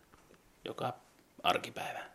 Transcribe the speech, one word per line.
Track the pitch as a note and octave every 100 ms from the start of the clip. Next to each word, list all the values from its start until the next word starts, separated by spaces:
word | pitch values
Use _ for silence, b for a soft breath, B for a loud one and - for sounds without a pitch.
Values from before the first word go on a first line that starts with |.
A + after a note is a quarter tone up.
| - - - - - - -
joka | A2+ B2 - - - - -
arkipäivä. | - - - - - - -